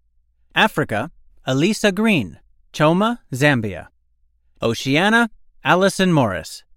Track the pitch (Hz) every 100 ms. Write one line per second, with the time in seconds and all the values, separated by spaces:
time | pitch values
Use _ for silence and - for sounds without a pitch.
0 | _ _ _ _ _ 160 214 - 135 104
1 | 147 - - - - 131 180 214 208 185
2 | 220 185 92 - _ _ _ - 156 180
3 | 214 240 - 123 147 131 107 85 - _
4 | _ _ _ _ _ - 117 113 135 147
5 | 196 233 233 - - _ 131 170 190 -
6 | 185 156 113 90 - - _